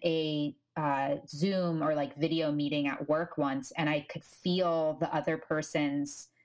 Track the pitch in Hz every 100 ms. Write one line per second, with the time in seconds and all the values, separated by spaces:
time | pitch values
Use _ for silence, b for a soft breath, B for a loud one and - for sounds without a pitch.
0 | 170 160 156 151 147 - _ - 151 139
1 | 139 139 - 147 190 190 175 160 156 151
2 | 139 - 156 160 151 147 143 147 143 135
3 | 143 156 170 - 143 135 131 - 151 151
4 | 147 - - - 180 180 175 165 156 151
5 | 160 156 143 - - - - - 147 143
6 | 143 - - _